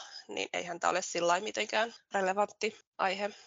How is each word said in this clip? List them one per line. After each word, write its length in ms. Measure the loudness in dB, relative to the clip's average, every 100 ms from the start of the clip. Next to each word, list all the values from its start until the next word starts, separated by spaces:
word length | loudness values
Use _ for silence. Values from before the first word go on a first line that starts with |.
| -8 -16 -8
niin 200 | -6 -4
eihän 280 | -4 -6 0
tää 100 | 2
ole 120 | 2
sillai 380 | 0 0 2 2
mitenkään 540 | 0 -4 0 0 0 -4 _
relevantti 600 | 0 2 2 0 0 -4 -4 _ -2
aihe. 320 | 0 0 -4 -6